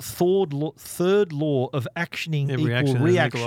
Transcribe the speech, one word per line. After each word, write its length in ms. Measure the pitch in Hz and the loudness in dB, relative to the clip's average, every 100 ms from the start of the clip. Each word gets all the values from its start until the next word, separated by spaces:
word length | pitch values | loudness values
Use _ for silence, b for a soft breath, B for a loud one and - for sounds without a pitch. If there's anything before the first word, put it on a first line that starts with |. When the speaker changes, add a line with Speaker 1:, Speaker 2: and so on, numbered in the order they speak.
Speaker 1:
third 520 | - - 180 196 185 | -14 0 2 2 0
law, 180 | 139 156 - | -2 -6 -8
third 560 | - - 180 202 196 | -18 -2 2 2 2
law 340 | 147 156 139 127 | -2 0 0 0
of 120 | 147 113 - | -2 -6 -6
actioning 520 | 139 - 170 151 139 | -8 -8 -4 -2 0
Speaker 2:
Every 140 | 131 156 | 0 0
Speaker 1:
equal 40 | 120 | 2
Speaker 2:
action 120 | 139 | 2
is 20 | |
an 20 | 123 | 2
equal 100 | 151 | 4
Speaker 1:
reaction 340 | 180 147 120 | 4 2 0